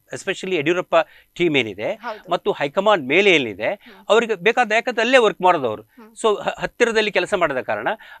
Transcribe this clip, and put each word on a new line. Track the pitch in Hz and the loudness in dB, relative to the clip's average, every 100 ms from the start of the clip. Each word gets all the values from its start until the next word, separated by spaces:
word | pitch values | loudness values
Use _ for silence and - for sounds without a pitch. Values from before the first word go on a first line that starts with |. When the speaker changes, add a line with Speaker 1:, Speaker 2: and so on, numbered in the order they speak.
| - | -16
Speaker 1:
especially | 131 - 180 190 | -12 -6 -6 -4
ಯಡಿಯೂರಪ್ಪ | 180 143 175 175 165 156 - _ | -2 0 -2 2 0 0 -6 _
ಟೀಮ್ | - 175 143 | -2 0 2
ಏನಿದೆ | 110 95 120 | 0 -4 -6
Speaker 2:
ಹೌದು. | 214 233 214 185 | -6 -10 -12 -6
Speaker 1:
ಮತ್ತು | 180 - | -4 -2
ಹೈಕಮಾಂಡ್ | 185 147 196 202 202 127 | -2 -2 -2 2 2 2
ಮೇಲೆ | 156 208 | 2 4
ಏನಿದೆ, | 165 120 98 120 | 4 2 -4 -6
Speaker 2:
ಹ್ಮ್. | 202 - 214 - | -6 -12 -12 0
Speaker 1:
ಅವರಿಗೆ | 214 233 | 2 2
ಬೇಕಾದ, | 202 175 233 233 | -2 0 0 0
ಯಾಕಂದ್ರೆ | 214 233 240 | 0 -2 -2
ಅಲ್ಲೇ | 226 262 | 2 4
ವರ್ಕ್ | 220 180 | 4 2
ಮಾಡೋದು | 180 175 127 | 2 2 0
ಅವರು. | 104 | -6
Speaker 2:
ಹ್ಮ್. | 104 _ 220 226 | -12 _ -20 -4
Speaker 1:
So | 226 208 | -2 0
ಹ-, | - - | -4 -6
ಹತ್ತಿರದಲ್ಲಿ | 170 - 233 220 214 | -6 -2 0 2 0
ಕೆಲಸ | 196 175 | 0 -2
ಮಾಡಿದ | 196 165 131 | 0 0 0
ಕಾರಣ | 120 107 131 220 - - | -4 -4 -4 -6 -10 -6